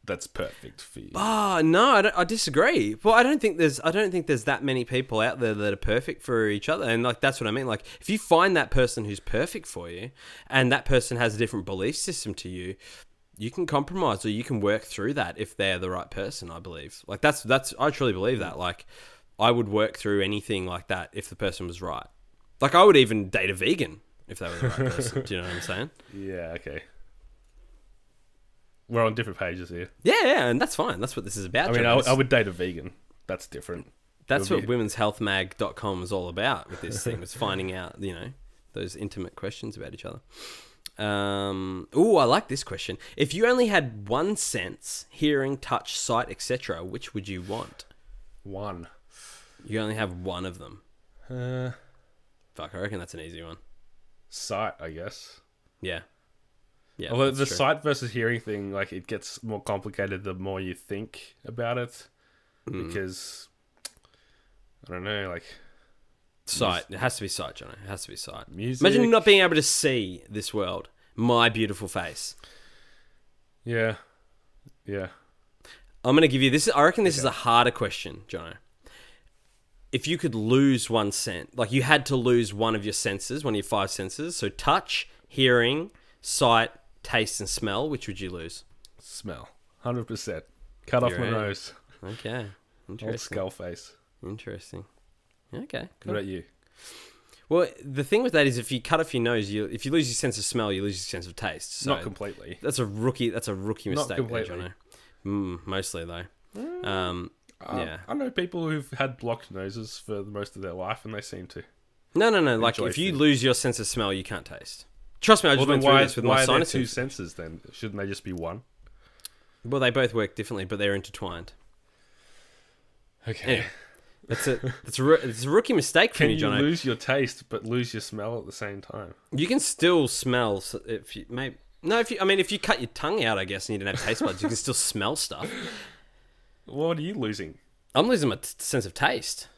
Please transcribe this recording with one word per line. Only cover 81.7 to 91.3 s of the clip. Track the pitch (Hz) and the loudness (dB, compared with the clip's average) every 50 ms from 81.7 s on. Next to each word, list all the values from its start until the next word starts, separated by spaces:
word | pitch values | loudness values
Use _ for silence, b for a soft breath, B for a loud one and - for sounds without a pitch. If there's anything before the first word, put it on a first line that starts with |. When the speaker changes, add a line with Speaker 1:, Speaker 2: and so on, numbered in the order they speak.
Speaker 2:
you | 123 135 123 | 2 0 4
had | 135 156 143 135 | 4 4 4 4
to | - 139 | 0 -2
lose | 127 120 123 123 120 117 98 101 | 0 4 4 4 4 2 0 -2
one | 101 113 113 110 | -2 0 0 0
of | 107 101 | -2 -4
your | 107 98 | -4 -4
senses, | - - 107 98 98 - - 123 151 147 | -4 -4 -4 -4 -4 -6 -8 -8 -4 -4
one | 127 107 | -2 -2
of | |
your | 101 98 | -2 -2
five | - 113 101 98 98 | -2 -2 -2 -2 -2
senses, | - - 95 98 - - 151 175 170 | -4 -6 -8 -8 -8 -8 -8 -8 -6
so | - - 101 | -6 -6 -6
touch, | - - - 139 156 190 - - - - - b b b b | -6 -2 0 2 2 2 0 -2 -4 -4 -4 b b b b
hearing, | _ - 139 135 127 123 120 117 120 139 156 170 202 b b b b b b | _ 0 2 4 6 6 6 4 2 0 -2 -6 -8 b b b b b b
sight, | - - - - 143 120 117 113 113 - - - _ _ - _ - | -6 -4 0 4 4 6 6 6 4 2 -4 -16 _ _ -20 _ -8
taste, | - - 117 110 - - - | 0 0 0 0 0 -4 -6
and | 104 - | -6 -4
smell, | - - 117 107 98 110 139 156 | -4 -4 -2 -2 -2 -2 -2 -2
which | 143 120 - | -4 -6 -8
would | - 95 95 | -10 -10 -8
you | 98 90 | -8 -8
lose? | 90 85 80 87 - - - _ - - - - _ - | -8 -10 -10 -12 -12 -16 -20 _ -20 -20 -20 -20 _ -20
Speaker 1:
Smell. | - - - - - 101 80 - 113 - _ _ _ _ _ _ | -20 -16 -16 -14 -12 -12 -12 -12 -14 -20 _ _ _ _ _ _
Hundred | - 120 120 123 113 | -6 -4 -4 -4 -6
percent. | - 117 101 - 107 87 78 - - _ _ - - - _ _ | -6 -8 -8 -8 -8 -8 -8 -10 -16 _ _ -20 -20 -20 _ _
Cut | - - 123 123 | 0 2 2 2
off | 117 | 2
Speaker 2:
You're | 90 107 | 0 0
Speaker 1:
my | 120 | -2
Speaker 2:
in. | 107 | 0